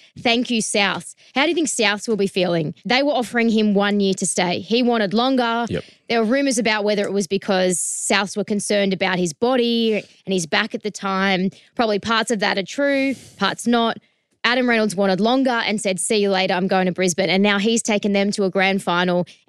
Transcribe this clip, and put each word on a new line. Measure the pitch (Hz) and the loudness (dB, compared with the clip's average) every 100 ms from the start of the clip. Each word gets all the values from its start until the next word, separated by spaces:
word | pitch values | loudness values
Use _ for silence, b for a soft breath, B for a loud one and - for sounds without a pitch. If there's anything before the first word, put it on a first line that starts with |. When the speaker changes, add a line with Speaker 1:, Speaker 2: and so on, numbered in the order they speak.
| b b | b b
Speaker 1:
"Thank | 233 233 240 | 0 0 0
you, | 233 | -2
Souths." | - 214 196 175 - - b | 0 0 0 -2 -8 -20 b
How | - | -2
do | 302 | 0
you | 330 | 0
think | 302 | -2
Souths | - 208 208 - | 0 0 0 -2
will | 214 | -2
be | 202 | 0
feeling? | - 175 170 151 - | 0 0 0 -2 -6
They | 196 247 | -2 0
were | 285 | 2
offering | 262 233 240 233 | 0 -2 0 2
him | 220 214 | 2 2
one | 196 202 208 | 2 2 2
year | 196 | 2
to | 190 | 0
stay. | 196 - 180 175 | -2 -2 -2 -2
He | 185 233 | -2 0
wanted | 240 233 202 | 2 2 0
longer. | 208 254 262 233 233 233 | 2 2 2 0 -2 -4
Speaker 2:
Yep. | 175 B B - | -6 B B -4
Speaker 1:
There | 233 | 0
were | 220 | 2
rumours | 269 277 233 | 2 0 0
about | 226 214 | 0 0
whether | 208 208 | 0 0
it | 202 | 0
was | 196 196 | -2 -2
because | 196 - 190 185 185 | -2 0 2 2 0
Souths | - - - 202 202 - | -4 -6 -2 0 0 -4
were | |
concerned | 190 202 - 208 202 | -4 -2 0 0 0
about | 190 190 185 | 0 -2 0
his | 175 | -2
body | 151 240 262 233 233 226 | -2 0 2 2 2 0
and | 208 - - - | 0 -4 -14 -4
his | 190 165 | -4 0
back | 202 208 | -2 -2
at | 226 | -4
the | 208 | -8
time. | - 202 190 196 185 190 B B | -8 -4 0 0 0 0 B B
Probably | - 233 202 | -4 0 0
parts | 208 233 226 | 0 -2 0
of | 220 | -2
that | 196 202 | 0 -2
are | |
true, | 180 - 285 277 269 254 - - | -4 -2 0 0 0 -4 -10 -4
parts | 196 - - | -4 -2 0
not. | 233 226 - _ _ _ _ | 2 0 -4 _ _ _ _
Adam | 226 247 247 | 0 0 2
Reynolds | 233 214 | 2 0
wanted | 170 196 185 | 0 0 2
longer | 214 262 262 | 2 2 2
and | 233 - 208 | 0 -2 -2
said, | 202 190 | -2 -4
"See | - 220 | 0 0
you | 202 | 2
later, | 185 190 | 2 0
I'm | 185 185 | 0 0
going | 190 185 | 2 0
to | |
Brisbane." | 175 185 170 185 | 0 -2 0 0
And | 185 | 2
now | 208 202 | 4 2
he's | 208 226 | 2 0
taken | - 208 208 | 0 -2 0
them | 196 196 | 0 0
to | 196 | 0
a | 190 | -2
grand | 190 190 196 | 0 0 0
final | 190 175 180 175 175 B | 0 0 0 0 -2 B